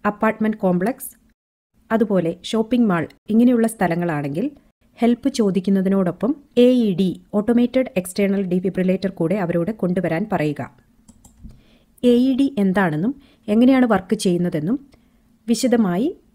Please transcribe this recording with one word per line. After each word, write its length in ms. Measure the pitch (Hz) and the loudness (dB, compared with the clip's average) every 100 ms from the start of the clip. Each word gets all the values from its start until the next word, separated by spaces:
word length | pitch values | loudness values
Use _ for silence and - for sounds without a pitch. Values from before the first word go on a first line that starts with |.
| 208 | -4
അപ്പാർട്ട്മെന്റ് 500 | - 220 214 214 214 | -2 -4 -2 -4 -2
കോംപ്ലക്സ്, 460 | 190 180 196 277 - - _ _ _ _ _ _ _ | -2 0 -2 -6 -14 -18 _ _ _ _ _ _ _
അതുപോലെ 380 | 226 214 196 165 175 - | -2 2 0 0 -6 -6
ഷോപ്പിംഗ് 400 | 220 220 247 226 | -4 -2 0 2
മാൾ 120 | 170 151 - _ | 0 -4 -12 _
ഇങ്ങനെയുള്ള 340 | 220 247 247 226 | 2 4 4 0
സ്ഥലങ്ങളാണെങ്കിൽ 720 | - 175 170 175 151 143 147 262 - _ _ _ _ | 0 -2 0 -2 -4 -4 -4 -6 -8 _ _ _ _
ഹെൽപ്പ് 260 | 233 240 277 269 | 0 0 -2 0
ചോദിക്കുന്നതിനോടൊപ്പം 920 | 208 185 185 196 190 196 180 165 214 302 _ - | 0 0 0 0 2 0 0 -2 -4 -4 _ 4
എ 40 | 247 254 220 | 4 4 0
ഇ 20 | 175 | 0
ഡി, 100 | 190 - _ 208 | -2 -2 _ -4
ഓട്ടോമേറ്റഡ് 540 | 214 240 240 262 262 - | 0 0 2 0 -2 -4
എക്സ്റ്റേണൽ 420 | 180 - 196 196 190 | -6 -2 -2 0 -2
ഡിഫിബ്രിലേറ്റർ 560 | 180 190 180 185 185 190 - | -2 -2 -2 -2 0 -4 -4
കൂടെ 160 | 165 202 | -2 -2
അവരോട് 280 | 175 170 170 220 | -2 -2 -4 -4
കൊണ്ടുവരാൻ 400 | 180 180 170 160 214 | -2 -2 -2 -4 -4
പറയുക. 300 | 180 151 147 120 _ _ _ _ _ _ _ - - _ _ _ _ 247 | -2 -4 -4 -10 _ _ _ _ _ _ _ -20 -20 _ _ _ _ 2
എ 40 | 240 254 | 4 2
ഇ 20 | 254 | 2
ഡി 80 | 277 208 | 0 0
എന്താണെന്നും 500 | 196 185 185 151 202 285 _ _ - | 0 2 0 0 -4 -4 _ _ -2
എങ്ങനെയാണ് 340 | 208 247 262 247 | 2 4 4 2
വർക്ക് 240 | 196 - 214 | 0 0 -2
ചെയ്യുന്നതെന്നും 520 | 202 175 175 160 151 262 - _ _ _ _ _ - | 0 0 -2 -2 -4 -4 -6 _ _ _ _ _ -4
വിശദമായി 580 | 226 254 233 202 175 277 427 _ | -2 2 2 2 0 -2 -6 _